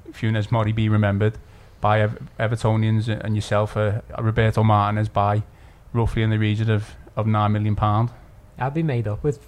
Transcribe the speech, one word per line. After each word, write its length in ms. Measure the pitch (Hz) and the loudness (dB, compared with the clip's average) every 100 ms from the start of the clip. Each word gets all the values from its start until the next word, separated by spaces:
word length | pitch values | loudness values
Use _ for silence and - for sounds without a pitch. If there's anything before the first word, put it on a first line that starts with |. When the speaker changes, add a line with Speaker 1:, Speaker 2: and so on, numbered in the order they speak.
| - | -18
Speaker 1:
Funes 420 | - 113 110 101 | -4 -2 0 0
Mori 200 | 117 107 | 0 0
be 180 | 110 110 | 0 2
remembered 480 | 107 104 101 107 - - - - - | 4 2 2 0 -2 -14 -20 -20 -2
by 200 | 107 107 | 2 2
Ev-, 180 | 107 117 - - | 2 -2 -12 -6
Evertonians 680 | 113 117 113 110 110 110 113 | -4 0 0 2 2 0 0
and 260 | 107 101 | -4 -2
yourself? 440 | 107 - 104 107 110 | -4 0 0 0 0
Uh, 240 | 107 107 - - | -2 -2 -6 -4
Roberto 440 | 113 110 110 110 | -2 2 2 2
Martinez 460 | 107 104 101 107 107 | 4 4 2 0 -2
by 340 | - 101 104 - - - - - | 0 0 0 -4 -12 -20 -20 -8
roughly 280 | 120 113 113 | -2 -2 0
in 60 | 110 | 0
the 100 | 110 | 0
region 300 | 107 107 113 | 0 0 0
of, 260 | 107 107 - - - | 0 -2 -14 -14 -4
of 100 | 110 | 0
nine 260 | 107 104 | 2 2
million 220 | 104 107 | 0 0
pound. 360 | 104 107 104 117 - - - - - | 0 2 2 0 -4 -20 -20 -20 -8
Speaker 2:
I'd 160 | 127 | -6
be 80 | 151 | -2
made 260 | 160 120 107 | -2 -2 -2
up 160 | 104 | -4
with 160 | 147 143 | -4 -4